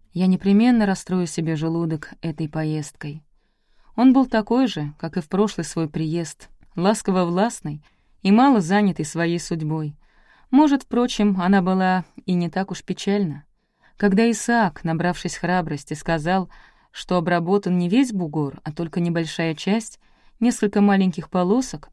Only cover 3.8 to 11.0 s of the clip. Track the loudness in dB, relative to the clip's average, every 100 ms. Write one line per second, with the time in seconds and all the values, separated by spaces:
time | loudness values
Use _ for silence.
3.8 | _ 2 4 6 4 0 0 2 0 -2
4.8 | -8 -8 -8 -8 -2 0 0 -2 -6 -4
5.8 | -4 -4 -4 -4 -6 -10 -20 -20 -14 -2
6.8 | 0 0 0 0 0 0 -2 -4 -10 -10
7.8 | _ _ _ _ 2 6 6 4 2 2
8.8 | 2 0 -6 -4 -2 -2 -4 -6 -4 -4
9.8 | -6 -12 _ _ _ _ _ 4 4 2
10.8 | 0 -2